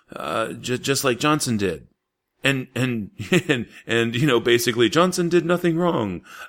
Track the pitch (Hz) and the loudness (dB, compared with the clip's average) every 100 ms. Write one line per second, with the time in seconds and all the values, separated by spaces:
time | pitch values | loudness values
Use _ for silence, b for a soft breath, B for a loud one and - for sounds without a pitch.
0 | B - - 82 113 120 120 127 - 135 | B -12 -6 -4 -4 -6 -6 -4 -2 -2
1 | 139 120 143 151 131 113 98 78 - _ | 0 0 0 0 0 0 0 -4 -10 _
2 | _ _ _ _ 135 135 127 - 127 117 | _ _ _ _ -2 -2 -4 -4 -2 -2
3 | 95 - 107 180 - 135 107 B - 117 | -6 -10 0 2 2 -2 -4 B -4 -2
4 | 117 117 151 120 117 120 123 113 117 147 | 0 0 2 2 4 2 2 2 2 4
5 | 185 180 170 175 165 175 175 165 175 165 | 2 2 0 2 2 0 0 0 0 0
6 | 107 87 - B | -2 -6 -10 B